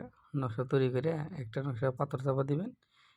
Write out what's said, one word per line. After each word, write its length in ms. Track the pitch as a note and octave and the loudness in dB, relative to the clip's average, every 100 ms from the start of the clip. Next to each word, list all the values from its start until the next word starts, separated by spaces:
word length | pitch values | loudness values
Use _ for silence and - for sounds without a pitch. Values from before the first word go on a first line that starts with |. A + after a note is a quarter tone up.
| B3 - _ D3 | 0 -14 _ -2
নকশা 280 | C3 A2+ | -2 -2
তৈরি 240 | C3 C#3 C3 | 2 4 4
করে 200 | B2 D3+ D#3+ D3+ F3 | 2 0 0 -4 -6
একটা 220 | A2+ C#3 | -6 -4
নকশা 260 | C#3 A#2+ C3+ | -4 0 0
পাথর 280 | B2+ C#3+ C#3 | 0 -2 0
চাপা 240 | C3+ C3+ | 0 2
দিবেন, 260 | C3+ C#3+ G#3+ - _ _ _ | 2 0 -2 -8 _ _ _